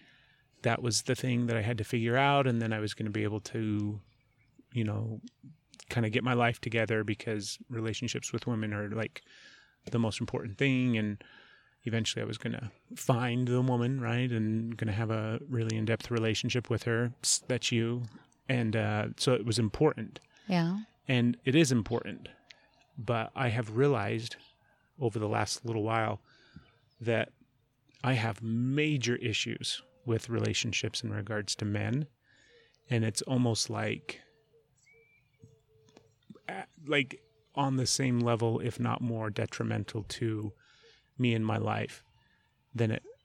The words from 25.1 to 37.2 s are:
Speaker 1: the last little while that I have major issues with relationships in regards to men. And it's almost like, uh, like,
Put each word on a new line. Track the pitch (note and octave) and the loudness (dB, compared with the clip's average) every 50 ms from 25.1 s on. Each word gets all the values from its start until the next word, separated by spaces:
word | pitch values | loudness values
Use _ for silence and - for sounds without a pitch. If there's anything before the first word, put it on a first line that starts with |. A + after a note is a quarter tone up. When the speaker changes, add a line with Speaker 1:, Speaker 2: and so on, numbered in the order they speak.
| G2+ A#2 | 0 0
Speaker 1:
the | G#2+ | 0
last | G#2+ G#2+ A2 G#2+ - - - - | 0 2 2 2 0 -2 -6 -4
little | A#2 A2+ A2+ G#2 | -4 -2 0 0
while | A2+ A2+ A2+ A2+ A2 G#2+ G#2+ _ _ _ - - - - - - _ _ _ _ _ _ - | 2 2 2 2 0 -2 -4 _ _ _ -20 -20 -20 -20 -20 -20 _ _ _ _ _ _ -6
that | A2+ A#2 A#2 A2 A2+ - _ _ _ _ _ _ _ _ _ _ _ _ _ - - | 0 2 2 2 2 -2 _ _ _ _ _ _ _ _ _ _ _ _ _ -4 0
I | B2 C3 | 2 2
have | A#2 G#2+ A2+ - - | 2 2 -2 -2 -4
major | A#2 A2+ A2+ A#2 B2 C3 C3+ D3 D3+ D#3 D3+ C3+ A2+ A#2+ A#2+ | -4 -2 0 0 0 0 2 2 2 2 2 0 2 0 0
issues | - - A#2 G2+ - - A#2 A2+ - - - - - - - _ _ - | 0 0 -2 -2 -2 -2 -4 -4 -6 -6 -6 -6 -6 -10 -18 _ _ -2
with | A#2+ A2+ A2 - - | 0 0 0 0 -2
relationships | A2+ G#2+ G#2+ G#2+ G#2+ - - A2+ F#2+ - - A2 - - - | -2 0 0 0 0 0 -2 -2 -2 -2 -2 -2 -4 -4 -4
in | A2 | -4
regards | G#2 G#2+ G2+ G#2 A2 G#2+ G#2 - - | -4 -4 -4 -4 -4 -4 -2 -4 -4
to | - A2 | -2 -2
men. | G#2 G#2 G#2 G#2 G#2+ A#2+ C#3+ D#3 - _ _ _ _ _ _ _ _ - - - _ _ _ _ - | -2 0 0 0 0 0 -2 -2 -4 _ _ _ _ _ _ _ _ -20 -20 -20 _ _ _ _ -2
And | B2 A#2 A2 | 0 2 2
it's | A2 G#2 - - | 0 0 -2 -2
almost | - C3 B2 B2 A#2 A2 - - - | 0 2 2 4 4 2 0 0 -2
like, | A2+ G#2+ G#2+ G#2+ A2 - - - - - - _ _ _ _ _ _ _ _ _ _ _ _ _ _ A4+ A4+ _ _ _ _ _ _ _ - - - _ _ _ _ _ _ _ - - _ _ _ _ _ - - - - | -2 -2 -2 -2 -4 -4 -6 -12 -12 -12 -14 _ _ _ _ _ _ _ _ _ _ _ _ _ _ -20 _ _ _ _ _ _ _ _ -20 -20 -20 _ _ _ _ _ _ _ -20 -20 _ _ _ _ _ -20 -20 -16 -12
uh, | - F#3+ F#3+ - - _ - D#3 | -10 -10 -10 -10 -14 _ -12 -4
like, | C#3 D3+ C#3+ C#3 - - - | 0 2 2 2 0 -4 -18